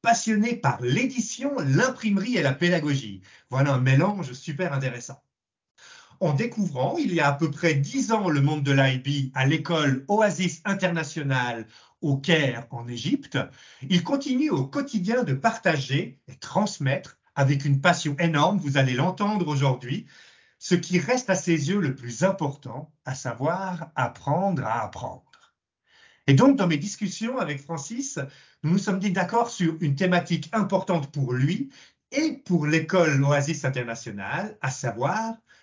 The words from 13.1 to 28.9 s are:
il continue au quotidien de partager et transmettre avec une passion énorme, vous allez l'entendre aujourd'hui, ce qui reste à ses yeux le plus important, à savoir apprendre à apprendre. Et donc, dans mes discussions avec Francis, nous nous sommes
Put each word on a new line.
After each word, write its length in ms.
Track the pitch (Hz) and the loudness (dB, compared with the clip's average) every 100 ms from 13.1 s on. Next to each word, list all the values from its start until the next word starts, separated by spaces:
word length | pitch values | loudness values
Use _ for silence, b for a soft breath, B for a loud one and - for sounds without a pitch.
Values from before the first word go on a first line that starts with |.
| 285 - 120 98 B B B 135 | -4 -2 -6 -6 B B B 0
il 140 | 175 | 0
continue 460 | - 277 - 254 302 | 2 -2 -2 -2 0
au 160 | 160 135 | 0 -2
quotidien 580 | 285 277 214 180 247 | -4 -4 -4 -2 -2
de 100 | 151 | -2
partager 840 | 135 226 226 180 151 123 143 220 - - | 0 -2 0 0 0 0 -2 -2 -10 -20
et 80 | - | -18
transmettre 840 | - 185 208 - 135 139 - - _ - | -6 -2 -2 -2 -2 -2 -4 -18 _ 0
avec 280 | 139 139 | 2 2
une 160 | 143 139 | 2 2
passion 380 | 180 170 151 143 | 4 2 0 0
énorme, 380 | 170 151 165 202 | 2 4 2 2
vous 180 | 147 139 | 0 2
allez 200 | 131 123 | 2 2
l'entendre 520 | 170 180 208 214 156 | 0 0 -2 0 0
aujourd'hui, 600 | 139 139 123 120 165 B B B B B B | 0 2 0 -4 -8 B B B B B B
ce 160 | - 175 | 0 0
qui 220 | - 180 | 2 0
reste 320 | - 247 - | 2 0 2
à 60 | 180 | 0
ses 320 | - 160 139 | 2 0 2
yeux 140 | 202 | 0
le 120 | 156 | 0
plus 300 | 131 120 113 | -2 -8 0
important, 680 | 190 190 143 - 123 120 - _ | 0 0 -4 -6 -12 -12 -14 _
à 120 | - 135 | -10 -6
savoir 760 | 123 113 143 185 190 175 147 - | -6 -4 -2 -2 -4 -8 -8 -4
apprendre 680 | 120 - - 156 196 156 | -4 -4 -2 0 0 -2
à 180 | 113 117 | -2 -4
apprendre. 720 | 107 - 113 - _ _ _ _ _ _ b b b b - | -4 -8 -12 -12 _ _ _ _ _ _ b b b b 4
Et 100 | 135 | 6
donc, 200 | 262 - | 8 6
dans 120 | 180 | 4
mes 100 | 147 | 0
discussions 600 | - - 202 - 226 262 | -4 -6 -6 -4 -6 -4
avec 240 | 151 139 | -6 -6
Francis, 560 | - 165 - 233 269 - 127 B B B | -8 -10 -8 -10 -8 -8 -10 B B B
nous 80 | 151 | 0
nous 60 | 190 | 0
sommes 220 | 202 | 0